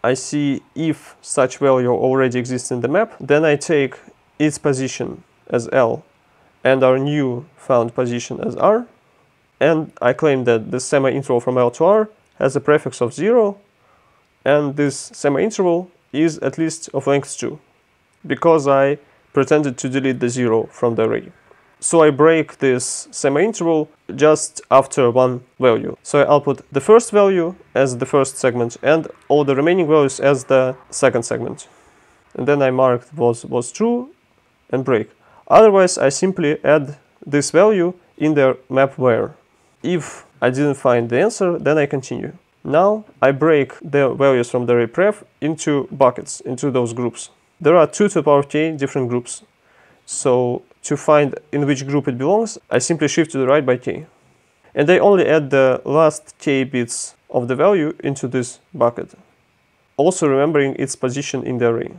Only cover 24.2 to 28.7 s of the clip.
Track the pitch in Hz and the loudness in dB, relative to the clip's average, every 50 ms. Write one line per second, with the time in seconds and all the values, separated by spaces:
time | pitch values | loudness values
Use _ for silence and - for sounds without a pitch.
24.2 | 151 151 156 151 - - _ - - _ 127 135 135 - - - 131 120 117 127 | 4 4 4 2 -2 -10 _ -18 -2 _ 4 4 4 4 -2 0 0 2 4 2
25.2 | 127 127 127 123 - _ _ _ 131 127 113 113 113 - - _ _ - - 143 | 2 2 0 -6 -12 _ _ _ 2 2 2 2 -2 -8 -12 _ _ -2 2 2
26.2 | 143 - 147 147 143 143 135 - - _ - 143 - - 214 233 233 - - 208 | 4 4 2 2 2 -2 -4 -4 -8 _ -6 -6 4 6 6 6 4 4 2 2
27.2 | 202 196 190 180 165 170 185 _ - _ _ 120 135 135 123 120 131 - - 143 | 4 4 2 0 -2 -4 -6 _ -20 _ _ 0 0 0 0 -6 -6 0 0 0
28.2 | 135 127 - - - 131 120 120 117 117 | 0 0 -4 -2 -2 -2 0 0 -4 -4